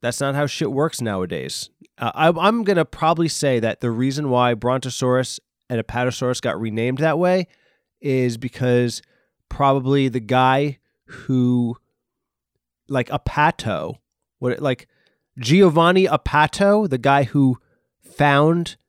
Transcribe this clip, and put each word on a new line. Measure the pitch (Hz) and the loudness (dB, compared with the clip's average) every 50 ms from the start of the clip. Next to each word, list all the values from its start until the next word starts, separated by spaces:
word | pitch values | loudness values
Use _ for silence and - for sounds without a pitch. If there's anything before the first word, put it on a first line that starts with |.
that's | - 117 120 - | -4 -6 -4 -4
not | 143 139 139 | -4 -4 -2
how | 139 147 | -2 -2
shit | 139 - - 165 123 | -4 -2 -4 -4 -4
works | 117 135 147 160 - - | -2 0 -2 -2 -2 -4
nowadays. | 123 113 101 95 92 87 85 80 65 67 - - - - _ _ - _ _ _ | -6 -4 -4 -4 -4 -4 -6 -8 -8 -8 -10 -12 -12 -14 _ _ -20 _ _ _
Uh, | - 117 - | -6 -6 -2
I, | - 156 165 | 2 2 2
I'm | 175 160 170 196 226 233 226 | 2 4 2 2 2 2 0
gonna | 190 202 175 156 | 0 2 0 0
probably | - - - - 160 170 160 170 160 | -2 -2 -2 0 0 2 2 0 -2
say | - - - 143 131 120 | -2 -2 0 0 0 2
that | 110 113 104 - | 0 0 -2 -2
the | - 123 | -4 -4
reason | 117 113 127 135 135 143 151 139 | -2 0 -2 -2 -2 -2 -4 0
why | 123 123 123 123 120 | 0 2 2 2 0
Brontosaurus | 110 110 120 127 131 123 131 120 - - 127 123 127 131 - - - _ _ _ _ _ _ | 0 -2 -2 -2 -2 -4 -8 -8 -4 0 0 2 0 0 -2 -6 -14 _ _ _ _ _ _
and | 123 117 110 | -6 -6 -4
Apatosaurus | _ - 120 127 127 123 - - 123 127 - | _ -4 -4 -4 -4 -4 -4 -4 -4 -4 -2
got | - 127 87 85 | -4 -4 -4 -4
renamed | 113 113 107 110 113 123 127 135 | -4 -6 -4 -2 -2 -2 -2 0
that | 151 160 151 156 | 0 0 0 0
way | 175 180 185 185 180 - _ _ _ _ _ _ _ _ _ _ | 0 0 0 0 -2 -4 _ _ _ _ _ _ _ _ _ _
is | - 147 131 131 127 123 117 113 | -6 -2 -2 0 0 0 -2 -4
because | 120 123 - - 131 123 123 123 123 120 113 - _ _ _ _ _ _ _ _ _ _ | -8 -12 -8 -4 -2 2 2 2 2 0 -4 -8 _ _ _ _ _ _ _ _ _ _
probably | - - 143 139 135 139 127 131 139 143 135 135 | -6 -2 0 2 2 2 0 0 0 2 2 0
the | 117 127 | -2 -4
guy | 110 107 127 127 131 127 131 135 143 147 139 _ _ _ _ _ _ | -4 0 0 2 4 4 2 2 0 -2 -6 _ _ _ _ _ _
who, | _ - - - - 135 127 123 123 123 123 123 117 117 - _ _ _ _ _ _ _ _ _ _ _ _ _ _ _ _ _ _ _ _ _ _ | _ -20 -20 -6 -2 0 0 2 2 2 0 -2 -2 -6 -10 _ _ _ _ _ _ _ _ _ _ _ _ _ _ _ _ _ _ _ _ _ _
like, | 139 131 123 - | -4 -4 -4 -2
Apato, | - - _ - - - 151 160 170 _ - - 101 78 73 85 120 _ _ _ _ _ _ _ _ _ | -6 -6 _ -4 0 2 2 2 0 _ -6 -6 -4 -4 -6 -8 -10 _ _ _ _ _ _ _ _ _
what, | - 123 127 - | -4 -4 -4 -2
like, | - 143 131 - - _ _ _ _ _ _ _ _ _ _ - | -2 -4 -4 -4 -8 _ _ _ _ _ _ _ _ _ _ -10
Giovanni | 123 110 147 185 196 180 151 160 165 170 180 190 190 | -2 2 6 6 6 6 6 4 4 4 4 4 2
Apato, | 175 147 151 _ - - 147 151 151 - - 196 196 208 214 214 185 | 2 0 -2 _ 0 2 2 2 2 2 0 2 2 4 2 2 0
the | 135 127 | -2 0
guy | 113 139 139 143 143 | 2 2 2 2 2
who | 120 - 143 139 131 127 - _ _ _ _ _ _ _ _ | 2 2 2 2 2 2 0 _ _ _ _ _ _ _ _
found | _ - - - 147 147 143 143 147 156 170 170 170 - - _ _ | _ -20 -4 0 2 4 4 4 4 4 2 0 -2 -4 -10 _ _